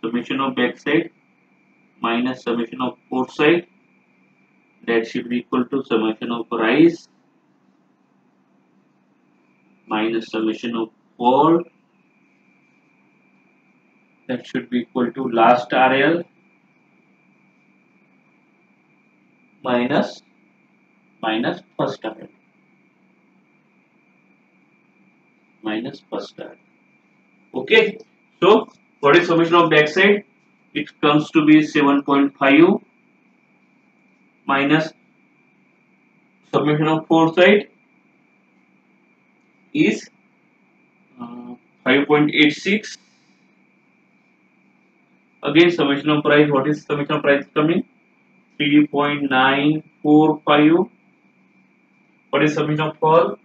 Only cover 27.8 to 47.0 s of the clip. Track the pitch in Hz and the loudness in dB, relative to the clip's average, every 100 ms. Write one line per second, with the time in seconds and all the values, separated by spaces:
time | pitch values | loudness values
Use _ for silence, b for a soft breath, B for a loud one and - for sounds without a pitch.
27.8 | 220 - - _ _ _ 180 226 - _ | 0 -6 -20 _ _ _ 2 2 0 _
28.8 | _ _ 143 170 170 165 165 170 165 151 | _ _ 2 2 2 0 2 2 4 2
29.8 | 151 - 202 208 - _ _ _ _ 151 | 2 2 2 2 -2 _ _ _ _ -12
30.8 | 151 _ 151 147 147 160 151 156 151 151 | -12 _ 0 0 0 0 6 4 4 0
31.8 | 139 139 139 139 139 - 139 143 175 196 | 2 0 0 0 0 0 2 6 4 2
32.8 | _ _ _ _ _ _ _ _ _ _ | _ _ _ _ _ _ _ _ _ _
33.8 | _ _ _ _ _ _ - 143 139 151 | _ _ _ _ _ _ -6 -4 0 -2
34.8 | - _ _ _ _ _ _ _ _ _ | -2 _ _ _ _ _ _ _ _ _
35.8 | _ _ _ _ _ _ _ 139 147 151 | _ _ _ _ _ _ _ -4 0 0
36.8 | 156 160 - 165 160 165 180 208 - _ | 0 -2 0 2 2 4 4 4 0 _
37.8 | _ _ _ _ _ _ _ _ _ _ | _ _ _ _ _ _ _ _ _ _
38.8 | _ _ _ _ _ _ _ _ _ 147 | _ _ _ _ _ _ _ _ _ 0
39.8 | 185 - - _ _ _ _ _ _ _ | 0 0 -10 _ _ _ _ _ _ _
40.8 | _ _ _ _ 120 120 120 123 _ _ | _ _ _ _ -18 -18 -20 -20 _ _
41.8 | 127 139 143 147 147 - 151 - 190 214 | -2 -2 0 0 0 0 -2 -2 -4 -4
42.8 | - - _ _ _ _ _ _ _ _ | -6 -20 _ _ _ _ _ _ _ _
43.8 | _ _ _ _ _ _ _ _ _ _ | _ _ _ _ _ _ _ _ _ _
44.8 | _ _ _ _ _ _ 139 147 175 165 | _ _ _ _ _ _ -2 2 2 2
45.8 | 143 143 151 151 - 147 147 135 143 147 | -2 -2 -2 -2 2 2 2 0 -2 -6
46.8 | - 147 | -6 -6